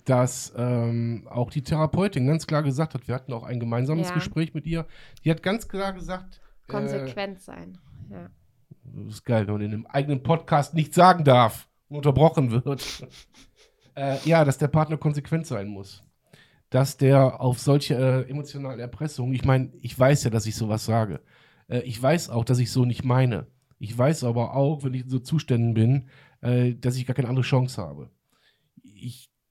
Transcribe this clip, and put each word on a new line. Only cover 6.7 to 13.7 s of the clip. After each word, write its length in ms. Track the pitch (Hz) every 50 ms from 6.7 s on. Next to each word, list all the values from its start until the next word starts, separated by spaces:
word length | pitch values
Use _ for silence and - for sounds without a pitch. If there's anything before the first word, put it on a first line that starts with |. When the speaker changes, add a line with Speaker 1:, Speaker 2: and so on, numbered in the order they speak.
Speaker 2:
Konsequent 720 | 208 208 - - 202 - 135 131 120 202 196 202 190 185
sein, 360 | - - - 175 170 185 185 180 _ - - - - -
ja. 200 | - 180 - - - _ _ _ _ _ _ _ - _ _
Speaker 1:
Das 300 | - - - 104 107 107
ist 100 | - -
geil, 200 | - 120 110 101
wenn 60 | 101 107
man 60 | 104 104
in 100 | 104 110
einem 120 | 110 117
eigenen 360 | - - 139 143 147 143 127 131
Podcast 500 | - 165 165 - - 165 147 139 - -
nichts 220 | 160 147 - -
sagen 300 | 175 175 185 180 175 151
darf 420 | 139 127 123 120 107 - - - _ _ _ _ -
und 80 | 143
unterbrochen 540 | 147 139 147 131 135 156 160 160 160 135 120
wird. 540 | 110 123 - 143 139 131 - - - - 135 -
<laughs> 60 | - - - _ _ - - _ _ _ _ _